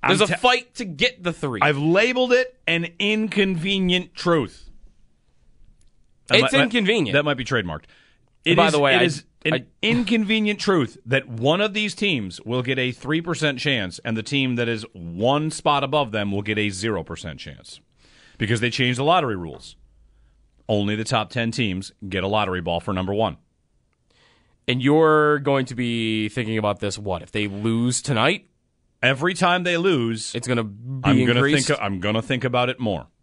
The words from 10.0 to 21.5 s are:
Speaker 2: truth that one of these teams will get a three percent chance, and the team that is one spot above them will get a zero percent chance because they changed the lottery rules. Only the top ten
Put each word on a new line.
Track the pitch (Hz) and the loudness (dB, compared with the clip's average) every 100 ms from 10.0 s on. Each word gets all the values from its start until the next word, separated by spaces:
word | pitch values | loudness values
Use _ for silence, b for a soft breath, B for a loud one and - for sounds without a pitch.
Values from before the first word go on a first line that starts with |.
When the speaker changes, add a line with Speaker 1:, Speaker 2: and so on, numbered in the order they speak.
| 214 233 208 220 214 208 | 2 0 2 0 0 -2
Speaker 2:
truth | - 185 120 - - | 2 2 2 -4 -2
that | 135 131 | -2 -2
one | 117 123 170 | -2 2 2
of | 214 | 2
these | 208 214 - | 0 -4 -2
teams | 202 156 98 85 | 0 0 -4 -10
will | - 123 | -6 -4
get | 123 131 | -2 -2
a | 127 | -2
three | 123 120 160 | -4 -4 -4
percent | 170 151 151 131 | -4 -2 -2 -2
chance, | 143 131 95 85 - | -2 -2 -4 -6 -6
and | 110 | -4
the | |
team | 110 143 131 120 | -2 -2 0 0
that | 120 | -2
is | 113 110 | -2 -6
one | 95 85 85 113 143 156 | -14 -12 -2 0 2 0
spot | - - 143 | -2 0 0
above | 135 147 135 | 2 0 0
them | 104 101 | -2 -2
will | 98 | -2
get | 101 107 | -2 -2
a | 104 | -2
zero | 92 104 101 | -2 -4 -4
percent | 80 82 - 73 | -6 -10 -12 -12
chance | - 69 - - _ _ b b b b | -14 -18 -20 -20 _ _ b b b b
because | 107 117 | -2 0
they | 120 | 0
changed | 113 123 123 | 0 0 0
the | |
lottery | 143 180 143 101 | 2 2 2 -4
rules. | 85 67 - - - _ _ _ _ _ _ _ - | -6 -12 -18 -20 -20 _ _ _ _ _ _ _ -2
Only | 107 104 107 | 0 0 -2
the | |
top | 110 120 107 | -2 -2 -2
ten | 127 117 | -2 -4